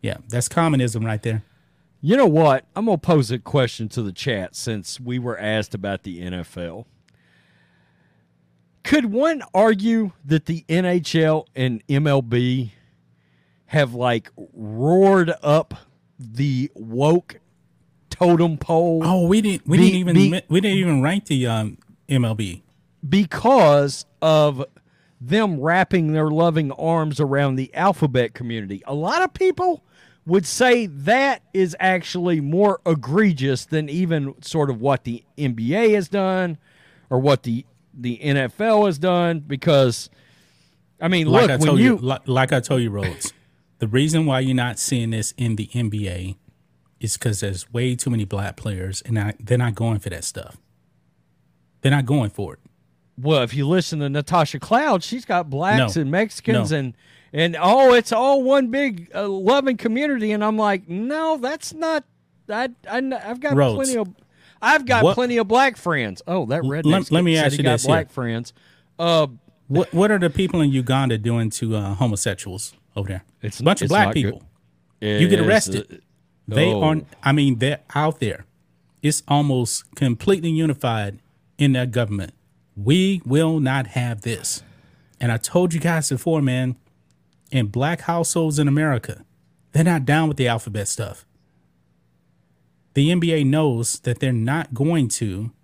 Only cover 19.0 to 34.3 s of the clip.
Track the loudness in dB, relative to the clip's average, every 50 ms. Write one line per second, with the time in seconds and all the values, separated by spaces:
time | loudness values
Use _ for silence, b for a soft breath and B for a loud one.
19 | 2 2 2 2 4 4 2 2 2 0 -2 -4 -2 2 4 6 6 6 6 4
20 | 0 4 4 6 6 4 2 0 -2 _ 0 2 2 2 0 2 2 2 2 2
21 | 2 2 0 -2 -2 -2 -2 -2 0 0 0 -2 -2 -4 -8 -12 _ _ -20 _
22 | _ -2 0 0 2 0 -2 -4 -4 -6 -8 -12 _ _ _ _ _ _ _ _
23 | -4 0 2 2 2 0 -4 0 2 4 6 8 8 8 6 6 4 2 -2 -8
24 | -14 _ _ _ 0 2 4 4 4 2 0 -4 -10 -10 _ _ _ _ _ _
25 | _ _ _ _ -6 -2 0 0 2 0 -2 -2 -2 0 2 2 2 2 2 0
26 | 2 2 2 0 0 0 2 2 2 2 2 0 -2 -2 -4 -4 -2 -2 0 0
27 | 0 -2 -2 -2 0 0 2 2 2 2 0 -2 -4 -6 -4 0 0 0 2 2
28 | 0 0 2 0 0 0 _ -10 -10 -8 -8 -8 -6 -8 -10 -10 -8 -8 -6 -6
29 | -4 -2 0 0 0 -2 _ 0 0 0 2 2 0 -2 -2 -2 b b b b
30 | b b b b b 0 0 0 0 0 -2 0 4 4 4 2 2 -4 -8 -6
31 | 0 2 2 2 2 0 -2 -4 _ _ _ 0 0 0 -2 -2 0 0 0 0
32 | -2 -6 -6 -4 0 0 0 0 0 -2 0 2 2 2 2 0 _ 0 0 0
33 | -2 -2 2 2 2 2 2 0 0 -2 -2 -2 -4 _ -4 -4 -4 -2 -2 -2
34 | -2 0 0 -2 -2 -4